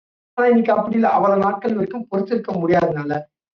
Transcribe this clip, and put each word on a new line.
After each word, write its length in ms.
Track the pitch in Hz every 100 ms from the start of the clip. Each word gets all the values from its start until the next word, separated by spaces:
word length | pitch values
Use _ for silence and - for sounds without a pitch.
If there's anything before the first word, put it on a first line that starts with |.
| _ _ _
ஆனா, 140 | - 240
இன்னைக்கு 260 | 233 220
அப்படி 220 | 214 214 226
இல்லை. 140 | 220
அவ்வளவு 300 | - 196 196
நாட்கள் 340 | 196 208 240
வரைக்கும் 340 | 214 190 247 226
பொறுத்திருக்க 420 | 196 196 226 -
முடியாதனால, 680 | 190 170 175 160 151 147 147 151 _ _